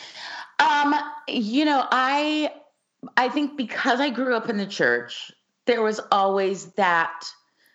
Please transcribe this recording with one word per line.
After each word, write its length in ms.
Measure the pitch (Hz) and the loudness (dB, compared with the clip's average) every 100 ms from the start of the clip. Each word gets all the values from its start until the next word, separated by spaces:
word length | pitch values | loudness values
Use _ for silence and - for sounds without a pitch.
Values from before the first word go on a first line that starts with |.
| - - - - - - | -18 -16 -14 -14 -8 0
Um, 360 | 311 294 285 294 294 - - | 2 4 2 0 -2 -12 -8
you 360 | 262 208 254 | -4 -2 2
know, 220 | 302 277 - | 2 2 2
I, 640 | 247 262 285 302 302 294 - - _ _ _ - - | 0 2 0 0 0 -2 -6 -20 _ _ _ -4 0
I 120 | 254 | 0
think 280 | 240 294 294 | 0 -2 -4
because 420 | 226 - 269 240 | -6 -2 0 2
I 120 | 285 | 0
grew 260 | 233 262 226 | -2 -2 -2
up 120 | - | -2
in 80 | 202 | -4
the 100 | 196 | -4
church, 640 | - 135 120 120 - - - _ _ - | 0 2 2 -2 -14 -16 -20 _ _ 0
there 160 | 233 | 2
was 180 | 214 214 - | 2 0 0
always 540 | 202 196 196 190 185 160 | 2 4 2 0 -2 -6
that, 500 | - 185 170 165 - - - _ _ _ | 0 2 2 0 -4 -16 -18 _ _ _